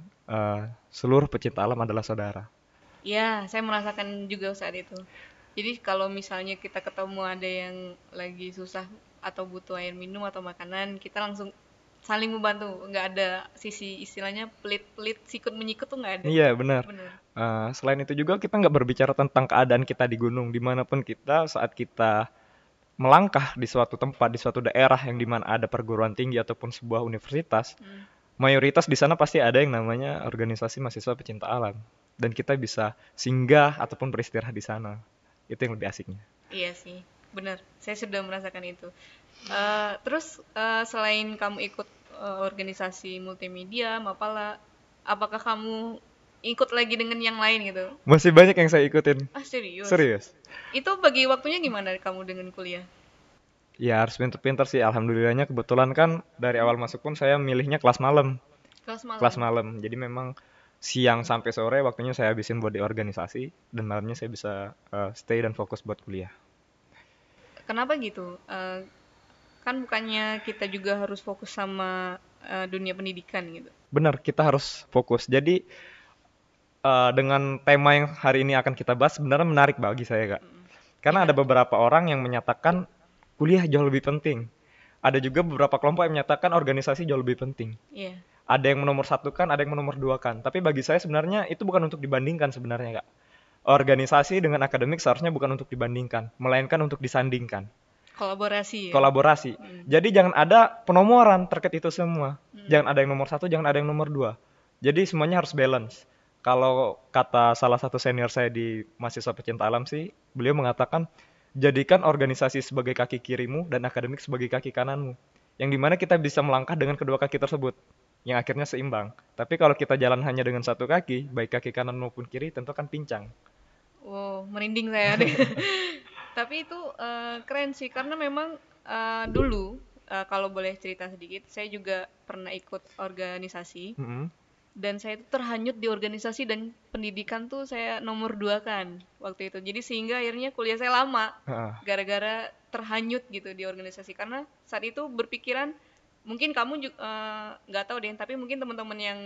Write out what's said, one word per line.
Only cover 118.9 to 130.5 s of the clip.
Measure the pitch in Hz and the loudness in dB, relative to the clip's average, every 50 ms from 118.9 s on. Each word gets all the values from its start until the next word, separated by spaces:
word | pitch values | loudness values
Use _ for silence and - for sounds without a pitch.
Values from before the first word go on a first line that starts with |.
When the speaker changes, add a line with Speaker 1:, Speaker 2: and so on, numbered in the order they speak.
| 117 107 104 107 - - _ _ _ | -4 -4 -4 -6 -10 -18 _ _ _
Speaker 1:
Tapi | - 117 - 170 160 | -8 -6 -4 2 6
kalau | 165 147 139 | 6 6 6
kita | - 143 - 135 | 4 0 0 2
jalan | 123 123 123 127 123 139 | 2 4 4 2 2 0
hanya | 143 127 131 | 0 -2 -2
dengan | 127 127 123 120 120 | -2 -2 -2 -2 -2
satu | 123 117 - 127 | -4 -4 -2 0
kaki, | 123 160 185 - - 127 127 143 139 | 0 0 0 0 -2 -4 -6 -6 -6
baik | 127 120 117 - - | -6 -6 -4 -2 -4
kaki | 123 - 127 | -4 -4 -4
kanan | 113 127 127 127 123 127 | -6 -6 -6 -6 -6 -8
maupun | 127 120 - 123 120 | -8 -10 -10 -12 -14
kiri, | 120 - 127 147 165 | -12 -10 -10 -10 -8
tentu | - 131 123 131 139 | -10 -10 -12 -10 -10
akan | - 147 | -10 -10
pincang. | 143 - 151 147 - 117 104 104 110 117 _ _ _ _ _ _ _ _ _ _ _ _ _ | -8 -8 -10 -8 -8 -8 -10 -10 -12 -20 _ _ _ _ _ _ _ _ _ _ _ _ _
Speaker 2:
Wow, | - 208 196 196 202 196 196 190 190 | -18 -14 -12 -10 -10 -10 -10 -10 -12
merinding | 196 208 208 208 214 220 233 220 220 | -12 -8 -6 -6 -4 -2 -2 -2 -2
saya | 220 214 202 202 208 214 | 0 2 2 2 4 4
deh. | 233 151 | 2 2
Speaker 1:
<laughs> | 147 - 262 - - - 381 403 381 381 370 359 330 269 - - - - - - - 240 | 4 2 2 2 0 -2 -2 -2 -2 -2 -4 -6 -8 -10 -16 -20 -20 -20 -20 -12 -8 -8
Speaker 2:
Tapi | 240 240 294 320 311 | -8 -6 -8 -10 -10
itu, | - 339 349 339 285 - | -12 -14 -14 -12 -12 -12
eh, | - 233 240 240 233 233 240 240 233 233 | -12 -10 -10 -10 -10 -10 -10 -12 -12 -10
keren | - 285 285 285 277 269 | -8 -6 -6 -6 -6 -8
sih, | - 269 247 | -10 -12 -10
karena | - 262 262 285 311 | -8 -8 -8 -8 -6
memang, | 320 302 285 277 294 311 330 320 277 _ _ _ _ _ | -6 -6 -6 -4 -4 -6 -8 -10 -14 _ _ _ _ _
eh, | - 220 226 226 226 226 226 226 | -10 -8 -6 -6 -6 -6 -6 -6
dulu, | 220 220 262 269 262 220 202 190 190 233 269 - _ _ _ _ | -2 0 0 2 2 0 -2 -4 -8 -12 -16 -20 _ _ _ _
eh, | - 196 190 190 | -10 -8 -8 -6
kalau | - 196 196 196 | -4 -4 -4 -4
boleh | 190 | -4